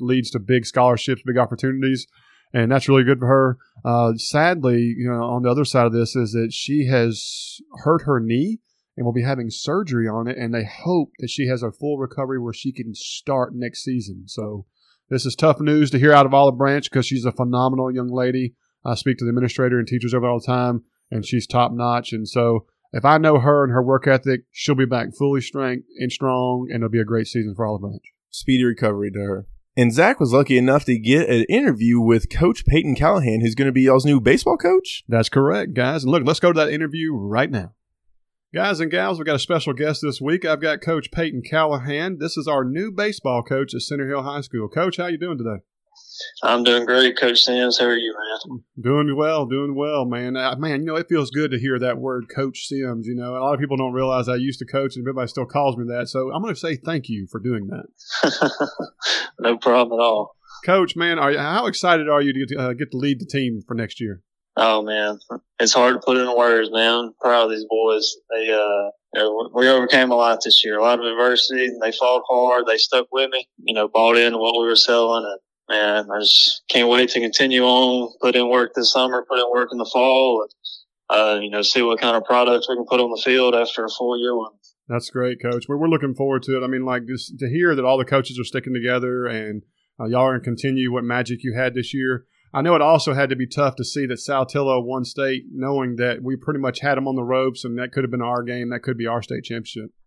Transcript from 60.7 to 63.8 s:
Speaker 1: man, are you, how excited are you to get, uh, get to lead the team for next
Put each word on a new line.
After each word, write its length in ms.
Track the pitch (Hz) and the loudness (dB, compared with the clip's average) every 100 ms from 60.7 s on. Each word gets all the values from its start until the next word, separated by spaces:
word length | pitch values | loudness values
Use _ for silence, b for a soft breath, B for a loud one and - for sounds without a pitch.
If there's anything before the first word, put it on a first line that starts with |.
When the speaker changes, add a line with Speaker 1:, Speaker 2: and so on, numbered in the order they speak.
| 190 175 165 | 2 2 0
Speaker 1:
man, 220 | 170 165 | -2 0
are 140 | 139 | 0
you, 60 | 147 | 0
how 260 | 143 202 | 0 -2
excited 460 | 233 - 180 165 151 | -2 0 2 4 4
are 100 | 147 | 2
you 140 | 143 | 2
to 120 | 135 135 | 0 -4
get, 120 | 143 | -4
uh, 160 | 127 | -4
get 160 | 123 143 | -4 -6
to 80 | 127 | -4
lead 200 | 143 131 | -2 -2
the 60 | |
team 380 | - 139 123 110 - | -4 -4 -2 -4 -6
for 60 | |
next 300 | 117 | -6